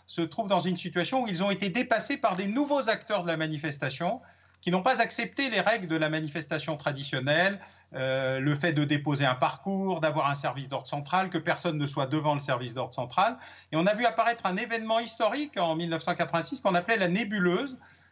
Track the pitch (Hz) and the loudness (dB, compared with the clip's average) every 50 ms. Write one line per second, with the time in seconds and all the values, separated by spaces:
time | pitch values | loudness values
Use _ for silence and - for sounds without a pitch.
0 | _ - - - 170 165 - - 220 196 196 180 151 185 180 - - 175 - 180 | _ -10 -4 -2 -2 -2 -2 -4 0 2 2 2 2 2 0 -2 -4 -4 -2 -2
1 | 170 - - 262 247 220 185 160 190 202 196 185 202 196 170 240 254 247 233 214 | 0 2 0 0 0 0 0 0 0 0 0 0 0 -2 0 0 0 2 2 0
2 | - - 277 277 - 220 190 175 202 196 208 262 294 262 294 277 262 220 214 - | 0 -2 -2 0 2 0 0 0 -2 0 0 0 2 2 2 2 2 2 0 0
3 | - - 214 190 175 175 165 160 160 156 156 147 151 156 143 - - 131 - - | 0 -2 -2 -2 0 0 0 0 0 -2 -2 -4 -4 -4 -4 -2 -4 -4 -4 -2
4 | 170 175 226 262 - - - _ _ - _ _ - 180 175 190 185 254 262 226 | -2 -2 -2 -4 -8 -18 -20 _ _ -20 _ _ -2 0 0 2 4 4 4 4
5 | 226 - - - 233 - - - 277 262 226 196 - 202 226 233 185 160 160 160 | 2 0 0 -4 -6 -6 -2 -2 -2 0 2 2 2 2 2 2 0 -2 0 0
6 | 156 151 156 156 156 151 139 170 156 - 165 156 - - 160 143 - 151 135 135 | 0 0 0 -2 -4 -4 -6 -6 -6 -4 -4 -4 -2 -4 -4 -4 -2 -4 -4 -4
7 | 139 - - 135 127 143 151 160 180 196 202 190 - - - - _ _ - 135 | -6 -4 -4 -2 0 2 2 4 4 2 0 -4 -10 -18 -20 -20 _ _ -6 -4
8 | 131 135 131 131 131 131 131 131 135 147 147 143 156 175 160 147 147 147 151 143 | -2 0 0 0 0 0 0 0 2 0 0 2 0 0 2 2 2 2 2 0
9 | 147 151 143 135 143 131 127 127 165 156 - - - 196 196 190 190 190 180 160 | 0 0 0 2 2 2 2 4 2 0 0 -2 -6 -4 -2 -2 0 -2 -2 0
10 | 156 156 143 156 143 139 143 139 - 147 120 139 135 127 139 127 - - - 147 | 0 0 2 2 0 0 0 0 -2 -4 -4 -4 -8 -6 -6 -6 -6 -6 -8 -8
11 | 143 - - 185 190 185 - 165 156 170 156 - - 175 156 151 143 143 135 151 | -4 0 0 0 0 0 -2 -2 0 0 -2 0 0 -2 0 0 -2 -2 0 -2
12 | 135 127 143 156 147 151 147 143 143 - 135 120 127 120 110 131 120 - - - | -2 0 0 0 2 2 0 0 0 -2 -2 -2 -2 -6 -6 -6 -6 -6 -4 -6
13 | 127 123 - - 190 226 247 247 - - - - - - - 156 170 196 214 202 | -6 -2 2 2 2 2 2 -2 -12 -20 -20 -20 -12 -4 0 2 2 2 2 4
14 | 240 226 - - - 233 233 226 - 190 180 185 208 208 226 226 220 220 226 226 | 2 2 2 4 2 2 2 0 0 -2 -2 -2 -4 -2 -4 -4 0 0 0 0
15 | 233 226 - - 233 214 226 285 302 294 - 202 180 165 160 160 170 170 165 160 | 0 -2 -2 0 0 0 2 0 -4 -4 -2 0 0 2 2 0 -2 -2 -2 -2
16 | - - 175 170 170 147 - 170 160 - - 254 - 202 185 175 180 220 226 220 | -2 -2 0 0 -2 0 0 -2 -2 -2 -4 0 0 2 4 4 2 2 2 2
17 | 190 175 170 208 240 202 208 208 185 175 175 208 269 277 254 - - - - - | 2 2 2 0 0 -2 -2 0 2 2 2 2 0 -4 -8 -12 -18 -20 -20 -20
18 | - _ | -20 _